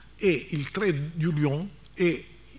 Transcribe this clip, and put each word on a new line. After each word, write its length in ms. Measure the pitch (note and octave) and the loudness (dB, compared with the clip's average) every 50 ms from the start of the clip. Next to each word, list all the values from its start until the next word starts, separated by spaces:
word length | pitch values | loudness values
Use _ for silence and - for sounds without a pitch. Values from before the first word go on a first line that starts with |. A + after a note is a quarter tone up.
| - - - | -20 -20 -8
è 120 | - - | 0 2
il 440 | G3 E3+ C3+ A2 - - D3+ C#3+ B2+ | 2 2 2 0 -4 -4 -4 -4 -4
trait 240 | - F#3+ G#3+ G3+ E3 C#3 C#3+ D#3 E3+ | -4 -2 0 2 2 0 -2 -4 -2
d'union, 560 | E3+ D#3 E3+ E3 D3 D3 D3 C3+ D3 F3+ G3+ - - - - - | -2 0 0 2 2 2 2 2 0 -2 -6 -10 -14 -20 -10 -2
è 300 | - F#3 F3 D#3+ A#2+ - - - - - - - | 0 2 2 2 0 -4 -12 -18 -20 -20 -20 -18